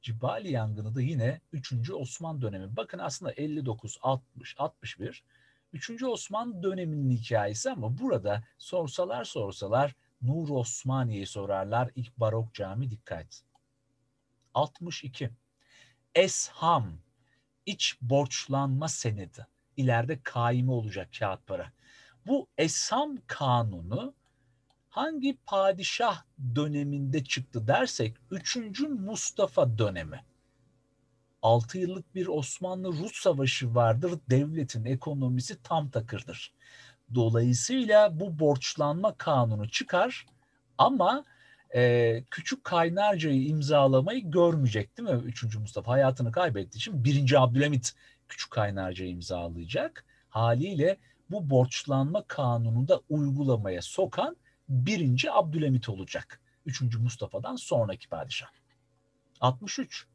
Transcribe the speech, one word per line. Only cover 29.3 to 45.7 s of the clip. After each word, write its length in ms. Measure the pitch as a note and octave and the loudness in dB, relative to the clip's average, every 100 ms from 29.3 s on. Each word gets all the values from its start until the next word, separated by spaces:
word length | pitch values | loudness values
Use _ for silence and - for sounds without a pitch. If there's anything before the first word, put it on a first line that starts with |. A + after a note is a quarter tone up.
| - G3 - B2+ A2 | 0 0 4 2 2
dönemi. 460 | G#2+ F2+ D#2+ - - _ _ _ _ _ _ _ _ _ _ _ | 0 -2 -8 -12 -18 _ _ _ _ _ _ _ _ _ _ _
Altı 360 | A2+ A#2 A#2 F3+ | 4 4 2 -4
yıllık 360 | F3 F#3+ - | -4 -4 -8
bir 120 | F#3 F#3 | -6 -2
Osmanlı-Rus 840 | D3+ C3+ - F3+ F#3 F#3 D#3+ G3 | -2 -4 -8 -6 -6 -4 -4 -6
savaşı 600 | - G3 D3 C3+ - B2+ | 0 2 4 2 0 0
vardır. 460 | A#2 A#2 A2+ F3 F3 - | 4 4 4 2 -4 2
Devletin 540 | B2+ D3 D#3+ B2+ A#2 | 2 4 -2 -4 -4
ekonomisi 800 | A2 C3 D#3 C#3+ C3 B2+ B2 G#3 | -4 -4 -4 -2 0 0 -4 -10
tam 280 | - E3 D3 | -2 -2 0
takırdır. 640 | - A2+ G#2 - - - _ _ - - _ _ | -4 -4 -8 -8 -12 -14 _ _ -20 -20 _ _
Dolayısıyla 1080 | A#2+ A2+ A2+ A#2+ B2 - C4 A3+ G#3+ G#3 D#3 | 2 4 4 4 2 2 0 6 8 8 4
bu 180 | G3 D#3 | -4 2
borçlanma 760 | D#3 C#3 - - D3 D#3 F3 | 4 4 0 -2 0 2 0
kanunu 540 | D3+ - C#3 A#2 G#2+ A2 | 0 0 4 4 2 -2
çıkar 580 | - - F3+ A3+ B3+ - _ _ _ _ - | -4 0 2 2 -2 -14 _ _ _ _ 4
ama, 460 | - C4+ F3+ C4 D4 _ - - _ | 4 6 4 2 -4 _ -20 -20 _
e, 480 | B2 B2 A#2+ A#2 A2+ B2+ | 4 6 6 4 2 -4
Küçük 340 | - - C4 | -10 -6 -6
Kaynarca'yı 840 | - F3 E3 F3 G#3 G3 D#3 C3+ C3+ | 0 2 2 4 2 2 2 2 2
imzalamayı 840 | D#3 C#3+ D3 C#3 C3 D3 B3 G3 | 0 4 6 8 6 4 -2 0
görmeyecek 640 | E3 E3+ D#3+ C3 G#2+ G#2 - | 6 6 6 2 2 -4 -6
değil 120 | A#3 | -2
mi? 140 | C3 | -2
Üçüncü 340 | B2 A#2 A2+ G#2+ | -2 -6 -6 -4
Mustafa 340 | G#2+ | -6